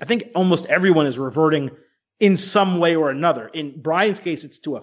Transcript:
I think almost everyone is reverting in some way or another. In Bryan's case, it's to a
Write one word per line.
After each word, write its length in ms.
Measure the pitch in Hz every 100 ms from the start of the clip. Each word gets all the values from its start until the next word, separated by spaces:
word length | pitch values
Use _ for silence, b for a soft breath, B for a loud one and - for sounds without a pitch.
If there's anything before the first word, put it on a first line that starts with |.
I 60 | -
think 240 | 233 -
almost 300 | 180 185 170 -
everyone 380 | 180 190 160
is 140 | 143 123
reverting 520 | 131 143 160 151 135 b b b _ _
in 200 | 202 180
some 400 | - 208 190 175
way 180 | 170 165
or 140 | 143
another. 380 | 139 170 127 110
In 320 | 160 147 143
Bryan's 400 | 156 170 214 196
case, 220 | 175 156
it's 160 | 143 -
to 160 | 156
a 40 | 117